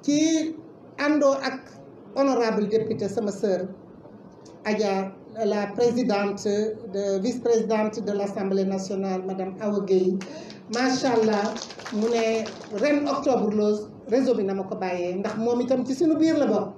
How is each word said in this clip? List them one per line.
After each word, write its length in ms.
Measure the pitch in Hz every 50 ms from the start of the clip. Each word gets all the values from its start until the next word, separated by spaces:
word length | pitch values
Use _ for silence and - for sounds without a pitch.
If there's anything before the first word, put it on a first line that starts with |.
| -
ci 520 | - 285 302 320 320 320 320 311 - - - - - - - - - -
àndoo 360 | - 285 294 302 294 285 277 269 269
ak 180 | 269 262 262 262 - - - - - - - - - - 202
honorable 520 | 240 277 277 254 233 233 220 208 202 202 196
député, 380 | 214 220 - - 226 - 208 196
sama 220 | 196 190 208 208
sœur 360 | 196 - - 208 185 180 185 190 - - - - - - - - - - - - - - - - - - -
Adja, 460 | 214 214 202 214 202 196 190 190 190 - - - - - 220 226
la 220 | 202 208 208 202 196 196
présidente 720 | - 240 240 226 247 240 202 208 202 202 202 202 202 - 214 202 208 214 220 214 - - 208 185
de, 260 | 196 202 196 196 196
vice-présidente 840 | 190 254 240 - - 240 233 220 202 190 220 214 214 214 - 233 196
de 80 | 208
l'Assemblée 540 | 208 196 202 202 - 220 196 196 196 196 190
nationale, 580 | 190 190 190 190 - 208 190 196 190 185 185 185
madame 300 | 190 190 190 185 190 185 -
Awa 180 | 220 208 202 196 185
Gueye. 320 | - 190 185 180 180 190 196 - - - - - - - - - - 214
Macha 400 | 240 254 269 262 - - 262 240
Allah, 400 | 226 220 214 214 202 208 220 226 - - - - - - - -
mu 140 | 208 214 233
ne 340 | 240 233 226 220 226 226 214 - - - - - 214 196
ren 280 | 233 294 294 285 294
Octobre 420 | 285 269 262 - 294 247 214 196 214 202
Rose, 340 | 214 208 208 208 208 - - - - - -
réseau 240 | 214 262 262 262 233
bi 80 | 214 202
na 100 | 190 196
ma 100 | 196 190
ko 120 | - 220
bàyyee, 400 | - 185 185 180 180 175 180 180
ndax 220 | 185 202 220 214
moom 240 | 214 226 240 240 240
itam 240 | 247 247 262 254 -
ci 80 | - 262
suñu 200 | - 349 311 320
biir 200 | 302 320 320 311
la 80 | 294 269
bokk. 260 | 214 214 190 - - -